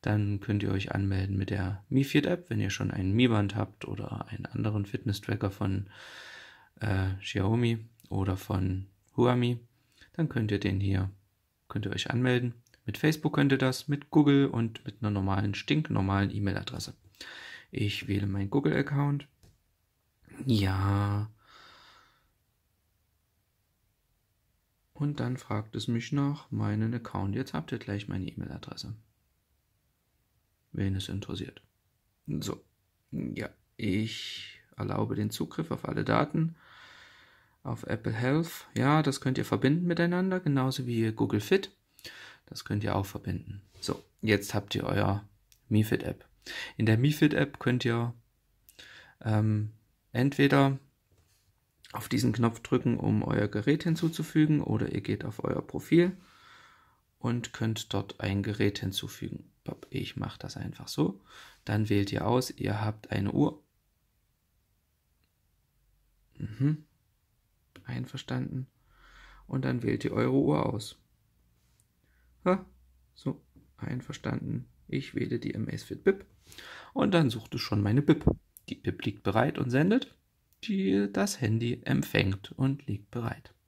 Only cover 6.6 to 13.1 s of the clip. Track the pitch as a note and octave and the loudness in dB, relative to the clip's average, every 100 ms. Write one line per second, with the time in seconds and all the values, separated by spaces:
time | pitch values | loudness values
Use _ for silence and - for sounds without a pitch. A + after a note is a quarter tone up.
6.6 | - _ G#2 G2 F#2+ F#2+ - G#2 G2 A2+ | -20 _ -2 0 0 -2 -4 0 2 4
7.6 | A#2+ A#2 A2 _ - G2+ G2 F#2+ - F#2+ | 2 0 -6 _ -6 -2 0 -2 -2 0
8.6 | F#2+ F#2+ F#2+ _ _ - A#2+ B2 B2 B2 | 0 -2 -6 _ _ 2 4 4 2 -2
9.6 | - _ _ _ - - D#3 - A2 G2+ | -8 _ _ _ -16 -2 -2 0 0 0
10.6 | G2 G2 G2 F#2+ F#2+ - _ _ _ _ | 0 0 2 0 0 -6 _ _ _ _
11.6 | _ A2 G#2 G#2 - A#2 B2+ B2 B2 A#2+ | _ -6 -4 -4 -2 0 2 2 0 -6
12.6 | _ _ - G#2+ D3+ | _ _ -10 0 2